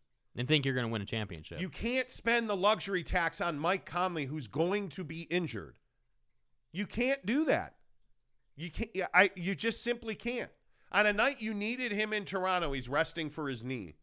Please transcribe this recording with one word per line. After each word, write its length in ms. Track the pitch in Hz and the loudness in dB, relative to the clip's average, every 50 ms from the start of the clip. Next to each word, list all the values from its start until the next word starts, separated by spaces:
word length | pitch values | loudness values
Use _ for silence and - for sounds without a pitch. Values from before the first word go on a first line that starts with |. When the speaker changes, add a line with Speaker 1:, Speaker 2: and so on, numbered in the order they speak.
| _ _ _ _ _ _ - | _ _ _ _ _ _ -6
Speaker 1:
And 120 | - 123 123 | -4 2 4
think 160 | 156 151 131 | 4 4 4
you're 100 | 135 131 | 2 2
gonna 120 | 127 120 113 | 2 0 0
win 140 | 113 110 | 0 -2
a 40 | 98 | -2
championship. 540 | 95 - 113 107 92 92 78 76 - 85 80 | -2 -2 -2 -2 -4 -6 -8 -10 -8 -6 -6
Speaker 2:
You 100 | 180 180 | -6 -6
can't 400 | - - - 233 247 262 254 - | -6 -4 -2 -2 0 0 -2 -4
spend 400 | - - - 233 233 233 233 220 | -6 -4 0 2 2 2 2 0
the 60 | 208 | 2
luxury 480 | 190 185 208 220 190 - 196 196 180 156 | 4 4 4 4 4 0 -2 -2 -2 -2
tax 380 | - - 185 170 165 - - | 0 0 2 2 0 0 -2
on 180 | 196 175 160 143 | -2 -2 0 0
Mike 260 | 151 170 196 185 - | 2 2 0 0 -2
Conley, 400 | - - 175 180 185 175 165 143 | -4 -2 0 0 0 0 -2 -2
who's 220 | 127 147 156 131 101 | -4 -4 -6 -6 -4
going 400 | - 139 165 180 196 208 202 180 | 0 2 2 2 2 0 0 -2
to 140 | - - 180 | -6 -8 -8
be 200 | 139 160 165 170 | -8 -8 -8 -6
injured. 540 | - 160 180 180 151 - 104 80 65 - - _ _ _ _ _ _ _ _ _ _ _ _ _ _ _ _ _ _ | -2 0 0 0 0 -2 -6 -8 -10 -12 -20 _ _ _ _ _ _ _ _ _ _ _ _ _ _ _ _ _ _
You 140 | - 170 208 - | -6 -4 -4 -2
can't 360 | - 214 247 254 277 269 185 | -2 0 0 2 0 0 0
do 180 | 180 240 285 320 | 0 2 2 4
that. 300 | 294 185 113 87 - - _ - - - _ _ _ _ _ _ _ _ _ _ _ _ | 4 2 2 0 -4 -10 _ -20 -20 -20 _ _ _ _ _ _ _ _ _ _ _ _
You 140 | - 156 175 | -10 -10 -6
can't. 200 | - - 202 - - | -4 -4 -4 -4 -2
Yeah, 140 | 185 180 - - | -4 -2 4 6
I, 180 | 180 202 196 - | 6 6 6 4
you 180 | 185 170 180 196 | 0 -4 -2 -2
just 280 | 143 - 226 220 - - | 0 0 -2 -2 0 0
simply 320 | 240 240 233 233 226 220 | -2 -2 -2 -4 -8 -8
can't. 360 | - - 233 247 247 - - - _ _ _ _ _ _ - - | -6 -4 -4 -4 -4 -4 -6 -10 _ _ _ _ _ _ 0 2
On 120 | 190 214 | 4 4
a 60 | 208 202 | 6 4
night 280 | 202 226 269 285 - | 4 4 2 2 0
you 120 | 226 214 220 | -2 -4 -2
needed 380 | 202 208 214 240 254 254 233 | -2 -2 -2 -2 -2 -2 -2
him 220 | 208 202 214 214 214 | -2 -2 -2 -2 -2
in 100 | 208 202 | -4 -2
Toronto, 460 | - 185 190 185 190 185 180 170 151 139 | -2 -2 0 2 2 2 2 2 0 0
he's 140 | 135 120 123 | -2 -2 0
resting 420 | 131 147 160 - - 170 160 147 | 0 2 2 0 -2 -4 -6 -4
for 200 | - - 151 139 | -4 -4 -4 -4
his 140 | 131 113 113 | -4 -4 -4
knee. 300 | 127 131 123 98 80 76 - | -6 -6 -6 -6 -8 -12 -16